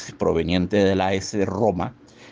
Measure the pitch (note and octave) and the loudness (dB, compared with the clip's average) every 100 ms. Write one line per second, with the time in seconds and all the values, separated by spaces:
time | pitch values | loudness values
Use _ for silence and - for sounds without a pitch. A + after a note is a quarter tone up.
0 | - - F2 E2 D#2+ F2+ F2+ G2+ F#2+ F#2+ | -14 -4 0 0 2 0 2 2 2 2
1 | F#2+ G2 - G#2+ F#2+ F#2+ A2 F2 G#2+ - | 0 -2 -4 -2 -2 0 0 0 -4 -10
2 | - - - | -20 -20 -20